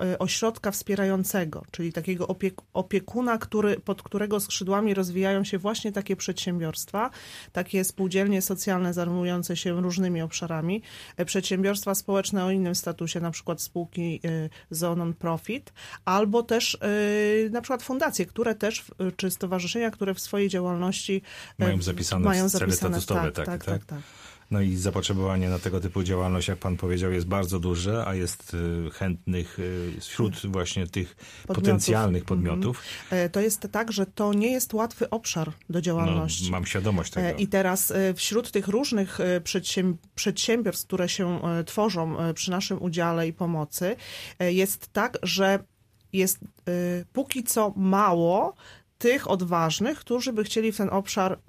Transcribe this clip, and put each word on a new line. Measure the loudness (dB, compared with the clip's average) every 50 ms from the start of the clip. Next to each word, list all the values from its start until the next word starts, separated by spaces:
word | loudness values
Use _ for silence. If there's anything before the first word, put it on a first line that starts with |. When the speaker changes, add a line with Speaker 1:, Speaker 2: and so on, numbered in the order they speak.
| -2 -2 0
Speaker 1:
e, | 0
ośrodka | 0 -2 0 0 0 0 -2 -2 -4 -4
wspierającego, | -4 -4 -2 -2 0 0 2 2 2 0 0 0 0 0 -2 -2 -4 -10 -12 -12
czyli | -8 -6 -6 -4 -4
takiego | -4 -4 -4 -2 -2 -2
opiek-, | -4 -2 -2 -2 -4 -4 -4 -14 _ -4
opiekuna, | -4 -2 0 0 -2 -2 -2 -2 0 0 2 0
który, | 0 -2 -2 0 2 2 2 2 0
pod | -2 -4 -6 -6 -6
którego | -6 -4 -4 -2 0 0 -2
skrzydłami | -2 -2 -4 -4 0 0 2 2 2 2 2
rozwijają | 2 0 0 0 0 2 2 2 2 0
się | 0 -2
właśnie | -2 -2 -2 -4 -2 -4 -4
takie | -4 -4 -2 -2 -4
przedsiębiorstwa, | -4 -2 -4 -4 -4 -4 -2 -2 -2 -2 -4 -4 -6 -8 -6 -4 -2 -2 -2 -4 -10 -16 -16 -16 -18 -18 -8
takie | -6 -6 -4 0 0 0 0
spółdzielnie | 0 -2 -2 -2 2 2 2 4 4 4 2
socjalne | 2 0 -2 -2 0 0 0 2 2 0 0
zajmujące | 0 0 0 0 0 0 0 0 -2 -2 -2 -4
się | -2 -2 0 0 0
różnymi | 0 0 2 2 2 2 2 0
obszarami, | -2 -4 -4 -6 -4 -4 -4 -2 -2 -2 -2 -2 -4 -10 -16 -18 -18 -12 -6
e, | -4 -4
przedsiębiorstwa | 0 0 -2 0 0 0 2 2 2 0 0 -2 -2 -2
społeczne | -2 0 0 0 0 2 0 0 0 2
o | 2
innym | 2 2 2 0 0
statusie, | -2 -2 -4 -4 -4 -4 -4 -2 -2
na | -4 -4
przykład | -4 -6 -6 -6 -6 -6
spółki, | -6 -6 -6 -6 -6 -6 -4 -4 -4 -4 -4 -4 -2
e, | -2 -2 -2 -4 -4 -8 -12 -14 _
zo | -4 -2 0 0 0
non-profit, | 0 0 -2 -2 -2 -2 -2 -2 -2 -2 -6 -6 -6 -8 -12 -20 -20 -18 -18 -18 -6 0
albo | 2 4 4 4 4 4 2 2
też, | 2 2 2 2 0 -2 -2
e, | 0 0 2 2 2 2 2 4 4 4 4 4 2 2
na | 0 -4
przykład | -2 -2 -4 -4 -2
fundacje, | -4 0 0 0 0 2 0 -2
które | -2 -2 -2 0 0 0
też | 0 0 0 0 -2
w, | -8 -12 -8 -4 -4 -4 -2
czy | -2 -2 -2
stowarzyszenia, | -2 -2 -2 -2 -2 -2 -2 -2 -2 0 0 0
które | 0 -2 -2 -2 -2
w | -4
swojej | -4 -2 0 2 2 2
działalności, | 2 0 0 0 0 0 0 0 0 -2 -2 0 -2 -2 -2 -6 -14 -16 -16 -14 -2 2
e, | 2
Speaker 2:
Mają | 4 4 2
zapisane | 0 0 -2 -2 -2 0 2 4 4
Speaker 1:
mają | 4 6 4 4 2
Speaker 2:
cele | 2 2 2
Speaker 1:
zapisane, | 2 2 2 2 0 0 0
Speaker 2:
statutowe, | 0 0 0 2 2 0
Speaker 1:
tak, | -2 -2 -4
Speaker 2:
tak, |
Speaker 1:
tak, | -4 -4 -4 -4
Speaker 2:
tak? | -4 -4 -4
Speaker 1:
tak, | -4
tak. | -6 -10 -12 -12 -14 -20 -20 -20 -20 -20 -20 -6 _
Speaker 2:
No | 0 2
i | 2 2 2
zapotrzebowanie | 2 0 0 0 0 0 0 0 2 2 2 2 2 2 2
na | 0 0
tego | 0 -2 -2 0
typu | -2 -2 -2 0 0
działalność, | 2 2 2 2 2 2 2 0
jak | 0 -2
pan | -2 -2 -2 -2
powiedział, | 0 0 0 0 2 2 2
jest | 0 0 0
bardzo | 0 0 0 0 0 0 0
duże, | 0 0 0 0 0 0 0 0 -2
a | -2 -2
jest, | -2 -2 -2 -4 -8 -10 -8 -4
y, | -2 -2 -2 -2 -2 -4 -6
chętnych, | -4 -4 -2 -2 -2 -2 -2 -2 -2 -2 -2 -4 -6 -6
y, | -6 -4 -4 -4 -6 -6 -8 -8
wśród | -10 -8 -2 0 0 0 0 -4 -4
właśnie | -4 -2 -2 -2 -2 -2 -4 -4
tych | -2 -2 -4 -4 -4 -8
Speaker 1:
Podmiotów. | -16 -20 -20 -20 -14 -6 -2 -2
Speaker 2:
potencjalnych | 2 4 4 4 4 4 4 4 4 4 4 2 2
Speaker 1:
Mhm. | 0 0 0 2
Speaker 2:
podmiotów. | 2 2 0 0 0 -2 -2 -4 -8 -12 -12 -12 -6 -2
Speaker 1:
E, | 0 0 0 0
to | 0 0
jest | 2 2 0 -2 -4 -4
tak, | -2 -2 -2 -2
że | 0 -2 -2
to | -2 0 0 2 2 4
nie | 4 4 2
jest | 2 0 -2 -2 0
łatwy | -2 -2 -2 -2 -4 -2 -2
obszar | -2 -4 -4 -4 -2 -2 -2 -4
do | -6 -10 -10 -4
Speaker 2:
No, | -2 -2
Speaker 1:
działalności. | 0 2 2 2 2 4 2 2 2 0 -2 -2 0 0
Speaker 2:
mam | 0 0 -2
świadomość | 0 0 0 2 4 2 2 0 0
Speaker 1:
E, | -2 0
Speaker 2:
tego. | 0 0 2 0
Speaker 1:
i | 0
teraz, | 2 4 2 4 4 2 2 0 0
e, | 2 2 2 2 2
wśród | 0 -2 0 0 0 0 0
tych | -2 -2 0
różnych, | 2 0 0 2 2 2 0 0 0 0 0
e, | 2 2 2 0
przedsięb-, | 0 -2 -2 -2 -2 0 0 2 2 2 2 0 -6 -12 _
przedsiębiorstw, | -2 -2 0 0 0 2 2 2 2 2 0 -2 -2 -4
które | -2 -2 0 0 0
się, | 0 0 0 0 0 0 0
e, | 0 0 0 -2
tworzą, | -2 0 2 2 2 2 0 -2 -2 -2 0
e, | 0 -2 -2
przy | -2 -2 -2
naszym | 0 -2 0 -2 -2 -2
udziale | -2 -2 0 0 0 2 2 2 0
i | 0 -2
pomocy, | -2 -2 0 0 0 -2 -4 -4 -2 -2 -2 -2 -4 -8 -14 -14 -14 -14 -16 -4 0
e, | 0 2 4
jest | 4 4 2 0 -4 -8 -4 _
tak, | 0 0 0 -2 -4 -2
że | -2 2 4 4 4 4 2 0 -6 _ _ _ _ _ _ _ _ 0
jest, | 0 2 2 0 -2
e, | -6 -16 -20 -10 _ -4 -2 0 0 -2 -2 -4 -6 -4 _
póki | -2 -2 0 -2 -4 -2
co | 0 2 2 2 2 2
mało | 2 2 4 6 6 6 6 6 6 4 4 4 4 2 0 -2 -8 -18 -20 -20 -20 _ _ _
tych | _ 2 4 4 4 2 0
odważnych, | 0 0 0 0 2 2 2 2 2 0 0 -2 -2 -4
którzy | -2 -2 -2 0 0 0 -2
by | -2 -2
chcieli | 0 0 0 0 0
w | 0
ten | 0 0 2
obszar | 2 0 0 0 0 0 0 0 0 -4 -8